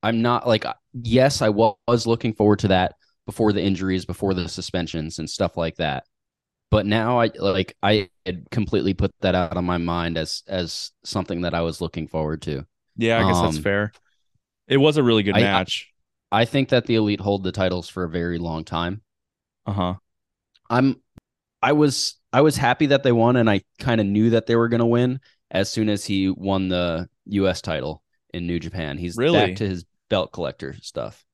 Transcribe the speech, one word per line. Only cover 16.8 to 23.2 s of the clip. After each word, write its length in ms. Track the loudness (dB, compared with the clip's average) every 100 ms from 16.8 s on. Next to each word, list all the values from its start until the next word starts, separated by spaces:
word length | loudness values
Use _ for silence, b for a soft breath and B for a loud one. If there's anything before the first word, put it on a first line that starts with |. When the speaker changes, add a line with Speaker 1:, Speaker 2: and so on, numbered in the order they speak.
| 2
Speaker 1:
the 100 | 2
Elite 240 | 2 0
hold 240 | 0 0
the 80 | -2
titles 360 | -2 0 -2 -6
for 160 | -6
a 60 | -4
very 280 | -2 -2 -4
long 260 | -4 -6
time. 380 | -6 -4 -4 -6 _ _ _ _ _ _ -8
Speaker 2:
Uh-huh. 280 | -4 -4 -6 _ _ _ _ _ _ _
Speaker 1:
I'm, 320 | 0 2 -2 _ -20 _ _ _ _
I 60 | 0
was, 460 | 4 2 2 -6 -10 _
I 80 | 4
was 160 | 4 4
happy 300 | 0 2 2
that 180 | 2
they 80 | 4
won, 240 | 4